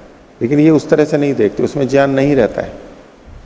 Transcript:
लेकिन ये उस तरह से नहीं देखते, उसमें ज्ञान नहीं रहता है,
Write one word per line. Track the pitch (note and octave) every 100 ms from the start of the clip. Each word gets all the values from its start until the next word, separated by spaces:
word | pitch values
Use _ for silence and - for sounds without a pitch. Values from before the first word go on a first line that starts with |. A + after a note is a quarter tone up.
| - - - -
लेकिन | A#2+ D3
ये | D#3
उस | D3+ -
तरह | D#3
से | D3+ D3+
नहीं | C#3+
देखते, | A#2+ - -
उसमें | - D3+ C3
ज्ञान | C#3 C#3
नहीं | C3+ C#3+ C3+
रहता | G2+ -
है, | - - - - - - - -